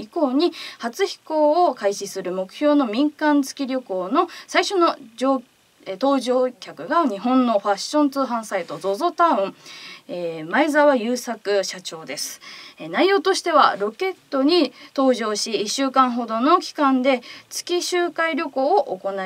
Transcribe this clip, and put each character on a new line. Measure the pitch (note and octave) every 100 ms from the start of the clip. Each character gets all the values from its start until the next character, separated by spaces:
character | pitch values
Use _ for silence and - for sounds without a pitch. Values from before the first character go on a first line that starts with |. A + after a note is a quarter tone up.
以 | A3
降 | E4+ C#4
に | C4 F4 - - -
初 | A#3 A#3+ F#4+
飛 | -
行 | - D#4 D4 E4+ F4
を | B3+
開 | G3+
始 | G3+ G3
す | F#3+
る | F3+
目 | F#3 F#3
標 | - D4
の | D4 B3
民 | G#3+ D4+
間 | - D4+ C#4+
月 | C4+ - C4
旅 | C4
行 | B3+ F#3 -
の | D4 F4+ - -
最 | D#4+
初 | F#4 G4
の | E4 - A#3 -
乗-、 | C4 C4 - _ _ _ -
え |
ー、 | F#3+
搭 | C4+ C4+
乗 | A#3 B3+ B3+
客 | B3 - E3 F3
が | D#4+ C#4+
日 | G3
本 | B3 C4 A#3+
の | G#3
フ | G#3
ァ |
ッ | G3+
シ | - D4+
ョ |
ン | D4
通 | C4+
販 | B3+ A#3
サ | G#3+ G3
イ | E3+
ト、 | D3+
ゾ | F#3+ G3+
ゾ | E4+
タ | E4+ E4+
ウ | A#3 G3
ン、 | - - - - - -
え | F3 E3+ E3
ー、 | D#3+
前 | A3 D#4
澤 | D4 D4 C4+
友 | A3 B3
作 | B3 A3 G3 G3+
社 | F#3+ F#3
長 | - E3 D#3
で | D3
す。 | - - - - - -
え | D#3
ー、 |
内 | G3 F4+
容 | G4
と | F#4 F#4+
し |
て | F4
は、 | D4+ G#3+ F#3
ロ | G3+
ケ | G#3+ F#4+
ッ | - _
ト | C4+
に | C#4 F4 B3+ - - -
搭 | C4+
乗 | B3 G#3+ G#3
し、 | A#3 G3
一 | G#3
週 | - C4+
間 | C4+ B3+
ほ | A#3+ A3+
ど | A3+
の | C4+ F4+
期 | -
間 | - C#4+ C4
で | B3+ B3+ - - -
月 | - - F4
周 | - F4+ F4
回 | E4 E4 D#4
旅 | D#4
行 | C4 C#4 G4+
を | - F#3
行 | G3 G3